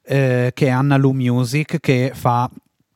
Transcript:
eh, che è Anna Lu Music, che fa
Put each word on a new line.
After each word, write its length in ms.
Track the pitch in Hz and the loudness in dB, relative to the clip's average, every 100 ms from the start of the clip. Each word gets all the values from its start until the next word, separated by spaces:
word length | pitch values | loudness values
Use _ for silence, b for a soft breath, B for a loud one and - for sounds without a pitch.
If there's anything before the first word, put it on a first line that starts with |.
eh, 480 | - 139 131 123 123 | -4 0 0 0 -2
che 140 | - 131 | 0 0
è 40 | |
Anna 260 | 127 143 139 | 2 2 2
Lu 160 | 135 | 2
Music, 680 | 135 123 123 120 147 151 160 | 0 0 0 0 -2 -4 -4
che 300 | - 127 131 | 0 0 -2
fa 360 | - 127 120 117 - _ _ _ | -2 -2 0 -2 -8 _ _ _